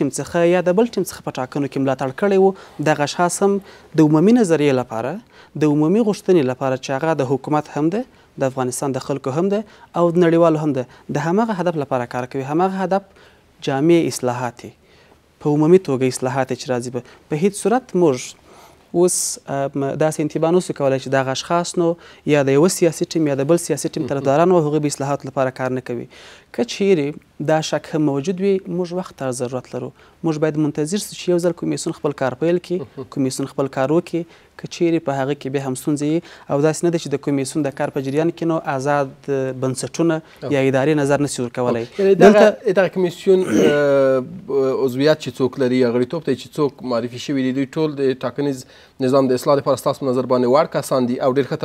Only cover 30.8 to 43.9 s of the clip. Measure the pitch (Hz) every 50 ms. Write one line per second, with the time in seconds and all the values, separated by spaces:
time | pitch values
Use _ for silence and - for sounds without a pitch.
30.8 | 151 151 185 214 - - - - - - 175 175 170 180 170 - - 160 151 139
31.8 | - 170 160 - - 151 139 - 135 127 127 - 156 165 175 180 - - 175 185
32.8 | 131 104 - - 131 - - 143 135 131 131 - 135 131 - - 139 135 - 143
33.8 | 131 131 151 170 175 - - 165 170 - - - _ _ _ - - 160 - -
34.8 | 175 170 165 160 165 - 139 135 131 135 147 143 - 135 135 139 135 135 131 127
35.8 | - - 151 135 147 147 156 170 - - - - - - 147 139 143 156 156 -
36.8 | - 175 170 165 - 151 139 135 - - 143 139 135 131 - 160 147 139 131 -
37.8 | 147 143 - 147 135 135 135 151 156 170 160 - 170 165 160 160 - 160 147 135
38.8 | 131 143 147 143 139 135 139 - - - 139 135 131 131 131 127 127 131 131 -
39.8 | - 123 - - 170 165 160 160 - - - - - 139 143 135 135 135 131 131
40.8 | 131 151 156 151 143 139 143 139 143 139 - - 123 120 - - 123 123 120 117
41.8 | 117 120 - - 196 196 196 175 165 202 214 208 208 214 202 - - 226 180 196
42.8 | 185 165 - 190 185 175 165 - - 196 190 185 185 - 214 - 185 - 147 147
43.8 | 143 143